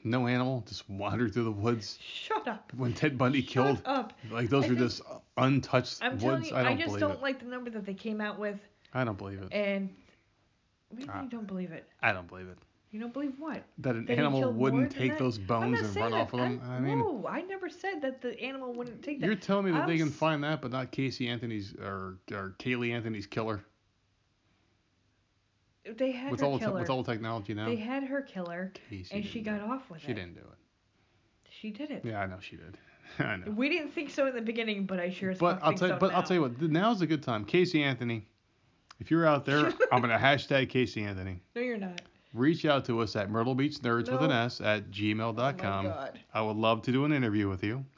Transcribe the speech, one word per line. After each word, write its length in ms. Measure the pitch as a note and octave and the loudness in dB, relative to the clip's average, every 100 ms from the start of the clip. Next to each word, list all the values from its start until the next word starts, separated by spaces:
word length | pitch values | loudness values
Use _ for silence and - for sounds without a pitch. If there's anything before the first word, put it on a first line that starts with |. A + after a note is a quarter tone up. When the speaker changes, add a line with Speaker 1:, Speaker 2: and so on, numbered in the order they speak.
Speaker 1:
no 240 | A2 B2+ A#2+ | 0 2 2
animal 380 | B2+ B2+ B2+ G2 | 2 2 -2 -6
just 240 | F#2+ - | -12 -10
wandered 420 | G2 G2+ G#2 A#2 | -6 -2 2 2
through 100 | A#2+ | 2
the 80 | A2+ | 0
woods? 460 | G2+ A2+ A#2 G#2 - | 0 2 0 -2 -10
Speaker 2:
Shut 460 | - - - G#4+ C4+ | -12 -8 -4 -2 -2
up. 240 | G#3 - | -6 -8
Speaker 1:
When 200 | A#2+ B2 | -4 -2
Ted 220 | - D#3 B2 | 2 2 4
Bundy 260 | B2+ C#3 | 2 2
Speaker 2:
Shut 60 | - | 2
Speaker 1:
killed, 320 | B2 C#3 G#2+ | 4 4 4
Speaker 2:
up. 280 | - C#4 A3 - A2 | 0 -2 -2 -10 -6
Speaker 1:
like, 180 | A2+ A2+ | -2 2
those 160 | C#3 | 4
Speaker 2:
I 40 | A#2+ | 4
Speaker 1:
were 40 | |
Speaker 2:
just, 280 | B2 A#2+ - - | 4 2 0 -10
Speaker 1:
just 140 | - - - | -16 -6 0
untouched 640 | C3 C#3 - B2+ B2 - | 2 2 2 2 2 -2
Speaker 2:
I'm 160 | B3 G#2+ | -4 0
telling 180 | A#2+ - | 2 2
Speaker 1:
woods? 100 | - | 0
Speaker 2:
you, 60 | - | 0
Speaker 1:
I 60 | |
don't 80 | B3 | 2
Speaker 2:
I 20 | |
just 120 | B3+ G#2+ | 2 0
Speaker 1:
believe 140 | G2+ | 0
Speaker 2:
don't 100 | D4 | 0
Speaker 1:
it. 100 | B3+ | 0
Speaker 2:
like 160 | C4+ C4 | -4 -4
the 80 | A#3+ | -8
number 240 | B3 A#3+ | -10 -8
that 140 | A3 G3 | -8 -8
they 80 | |
came 260 | G3 A3 G#3+ | -8 -6 -4
out 200 | G#3 G3 | -4 -4
with. 180 | G#3 G3+ - _ _ | -6 -6 -12 _ _
Speaker 1:
I 120 | B2+ | -2
don't 140 | A#2+ G2 | -2 -2
believe 200 | G2 G2 | -6 -8
it. 120 | F#2+ | -4
Speaker 2:
And... 420 | G3+ G3+ G3 F#3+ - - _ _ _ _ _ _ _ _ | -2 0 -2 -4 -8 -20 _ _ _ _ _ _ _ _
What 80 | A3+ | -14
do 40 | |
you 20 | C#4 | -10
mean 40 | - | -8
Speaker 1:
I 60 | |
Speaker 2:
you 60 | B3+ | -8
don't 180 | A#3 G3 | -8 -6
believe 240 | F#3 F3+ | -6 -6
it? 160 | D#3+ - _ | -10 -16 _
Speaker 1:
I 100 | B2 | -2
don't 140 | F#2+ F2 | -2 -6
believe 220 | F#2 F#2 | -12 -12
it. 100 | E2+ - _ _ | -14 -20 _ _
Speaker 2:
You 80 | G#3+ | -10
don't 120 | A#3+ | -8
believe 260 | C4+ C#4+ C4 | -4 -6 -6
what? 240 | D#4 A3 - - | -8 -8 -10 -4
Speaker 1:
That 160 | C3 A2+ | -2 -2
an 100 | A#2 | 0
Speaker 2:
That 80 | |
he 40 | A#3+ | 2
Speaker 1:
animal 200 | D3 C3+ | 2 2
Speaker 2:
killed 160 | C3 A2+ | 2 2
Speaker 1:
wouldn't 240 | C3+ C3+ | 4 4
Speaker 2:
more 60 | B2+ | 2
than 100 | C3+ | 0
Speaker 1:
take 120 | C3 | -2
Speaker 2:
that? 80 | - | 0
Speaker 1:
those 180 | B2+ A2 | -2 -2
Speaker 2:
I'm 60 | F#2+ | 0
Speaker 1:
bones 260 | A#2 A#2+ | 0 2
Speaker 2:
not 120 | A#2+ | 0
Speaker 1:
and 80 | G#2+ | 0
Speaker 2:
saying 120 | G2+ | 0
Speaker 1:
run 80 | A#2 | 0
Speaker 2:
that. 60 | A2+ | 0
Speaker 1:
off 140 | A#2 | 0
with 80 | B2 | 0
them? 220 | B2 B2 | 0 -2
Speaker 2:
I, 120 | B2 B2+ | -4 -2
Speaker 1:
I 40 | |
mean, 180 | C3+ - | 0 2
Speaker 2:
no, 260 | G#4 B3 D#3 | 0 -2 -4
I 140 | A#3+ | -6
never 260 | F4+ F#4+ F4+ | -6 -8 -8
said 320 | - F#4+ F4 | -6 -6 -4
that 220 | C4+ C4 | -4 -4
the 180 | B3 - | -8 -6
animal 320 | B3+ C4+ B3+ | -8 -8 -8
wouldn't 300 | A#3+ A#3+ A3+ | -8 -8 -10
take 180 | F4+ C#4 | -8 -2
that. 60 | F#3 | 0
Speaker 1:
you're 80 | |
telling 320 | G#3 - G3+ F#3+ | 0 2 2 4
me 60 | |
that 100 | E3 | 4
Speaker 2:
I'm 60 | D#4 | 4
Speaker 1:
they 100 | E3 | 4
can 100 | D#3 | 2
Speaker 2:
s- 60 | |
Speaker 1:
find 280 | C#3 D#3 D3+ | 2 2 2
that, 180 | D3 D#3 | 0 -2
but 80 | C3+ | -2
not 220 | C3 C3 | -4 -4
Casey 360 | - C3+ - A#2+ | -2 -2 -2 -2
Anthony's 460 | A#2+ A#2 G#2+ G2 | -2 -4 -4 -6
or, 420 | - G2+ G2 F#2+ F#2+ - | -8 -6 -6 -8 -10 -8
or 220 | G#2 F#2+ F#2 | -8 -8 -6
Kaylee 340 | B2 B2 A#2+ | -2 0 0
Anthony's 340 | A#2 A2+ G#2+ G2 | -2 -4 -6 -6
killer? 360 | A#2+ A2 G#2 - _ _ _ _ _ _ _ _ _ _ _ _ _ _ _ _ _ _ _ _ _ - A3+ | -4 -2 -4 -8 _ _ _ _ _ _ _ _ _ _ _ _ _ _ _ _ _ _ _ _ _ -8 -2
Speaker 2:
They 140 | C4 | 0
had 220 | B3 C4+ | 0 -4
Speaker 1:
With 80 | B2 | 0
Speaker 2:
her 60 | C#3+ | 2
Speaker 1:
all 60 | |
the 40 | C3+ | 2
te-, 60 | |
Speaker 2:
killer. 160 | - - | 0 0
Speaker 1:
with 100 | - | 0
all 120 | C3 | 0
the 100 | B2 | 0
technology 420 | A2 A2+ A2+ G#2 | -2 -2 -4 -4
now? 120 | G#2 A2 | -4 -2
Speaker 2:
They 100 | A#3 | -2
had 260 | A3 C4+ | -2 -4
her 160 | C4+ C#4 | -4 -4
killer, 500 | C#4 F#3+ F3 E3+ F#3+ - - | -6 -8 -8 -6 -8 -10 -12
Speaker 1:
Casey 240 | G2 F2+ | -12 -8
Speaker 2:
and 100 | G#3 | -8
she 160 | - A#3 | -6 -6
Speaker 1:
didn't 180 | G#3+ G#3 | -4 -4
Speaker 2:
got 80 | G#3 | -4
Speaker 1:
do 60 | |
it. 20 | C4 | -6
Speaker 2:
off 140 | - | -8
with 100 | D#3+ | -12
Speaker 1:
She 80 | D3 | -8
Speaker 2:
it. 40 | |
Speaker 1:
didn't 200 | G#2 F2 | -6 -8
do 60 | E2+ | -14
it. 180 | B1 - _ _ _ _ _ _ _ _ _ | -20 -20 _ _ _ _ _ _ _ _ _
Speaker 2:
She 220 | - G#3+ | -14 -10
did 200 | G3+ D4 | -8 -8
it. 140 | A3+ | -6
Speaker 1:
Yeah, 160 | B2 G2+ | -4 -4
I 60 | F#2+ | -4
know 120 | F#2 | -6
she 160 | - - | -12 -16
did. 200 | E2 G2 - - | -18 -20 -20 -20
<laughs> 200 | - - | -10 -4
I 160 | C3+ F#2+ | -2 -4
know. 160 | G#3+ | -4
Speaker 2:
We 160 | G#3 C#4+ | 0 0
didn't 240 | E4+ C#4+ | 0 -2
think 180 | F4 C#4+ | -6 -4
so 160 | - C4+ | 0 0
in 80 | |
the 60 | A#3+ | 0
beginning, 420 | A3 A#3 A3+ G3+ F#3+ | -2 -2 -2 -2 -2
but 120 | F#3 | -2
I 120 | F3 | -2
sure 200 | F#3 F#3+ | -2 -2
as 80 | F#3 | 2
Speaker 1:
But 160 | F3 - | 4 4
Speaker 2:
fuck 60 | |
Speaker 1:
I'll 60 | D#3 | 4
Speaker 2:
think 80 | F3+ | 4
Speaker 1:
tell 100 | F3+ | 4
you, 60 | |
Speaker 2:
so 40 | - | 4
Speaker 1:
but 100 | F#3+ | 4
I'll 100 | F3 | 4
Speaker 2:
now. 40 | F3+ | 4
Speaker 1:
tell 80 | F3+ | 4
you 60 | |
what, 160 | C3+ A#2+ | 4 2
th-, 120 | E3 | 2
now's 320 | D#3 A3 G#3+ | 4 4 4
a 40 | D#3 | 2
good 160 | D#3 | 0
time. 220 | - A2 | 0 -2
Casey 400 | G2+ F3 F3+ D#3 | 2 4 6 4
Anthony, 420 | C#3+ B2+ A#2+ A2+ - _ _ _ _ _ - - | 2 0 -2 -4 -6 _ _ _ _ _ -20 -10
if 140 | - | 0
you're 140 | E3 D#3+ | 4 6
out 180 | C#3+ | 4
there, 280 | C3+ C#3+ D3+ - | 4 4 4 4
Speaker 2:
<laughs> 100 | A#4+ | 4
Speaker 1:
I'm 80 | B2 | 6
gonna 180 | A#2 A2+ | 4 6
hashtag 520 | C#3 C#3+ - C#3 B2+ | 6 6 4 2 4
Casey 340 | C3 A2+ A2 | 2 2 0
Anthony. 360 | G#2 F#2+ F#2+ F2+ - | -4 -4 -6 -8 -10
Speaker 2:
No, 80 | A#3+ | -6
you're 140 | B3 A3 | -4 -4
not. 220 | F#3+ F3 - _ _ | -6 -10 -16 _ _
Speaker 1:
Reach 320 | A2+ C#3 E3+ D#3 | 2 2 4 4
out 180 | C#3 - | 4 4
to 140 | A#2 | 0
us 140 | A2 | 0
at 160 | A2 G2+ | 0 0
Myrtle 240 | A2 A#2+ | 2 2
Beach 220 | C3 C#3+ D3 | 2 0 0
Nerds 320 | B2 A#2 A#2 | 0 2 2
with 100 | C3 | 2
an 60 | D#3 | 4
Speaker 2:
No. 60 | A#2+ | 4
Speaker 1:
S 180 | A#2+ - | 2 0
at 300 | G#2+ G#2+ G2 | 0 0 -2
gmail 460 | G2 G#2+ G#2+ A2+ A2 | -2 0 0 0 0
dot 200 | C3+ - | 0 0
com. 300 | G2+ G2 G2 | -2 0 -2
Speaker 2:
Oh 20 | |
my 40 | |
God. 260 | A2+ C3 - - | -4 -8 -12 -6
Speaker 1:
I 80 | A2 | -2
would 140 | A2 G#2+ | 0 2
love 260 | A2 A2+ | 4 4
to 100 | B2 | 2
do 120 | C3 | 2
an 80 | D3 | 4
interview 360 | D3 A#2+ G#2 G2+ | 4 4 4 2
with 140 | F#2 | 0
you, 220 | G#2 C3 C3+ | -2 -2 -6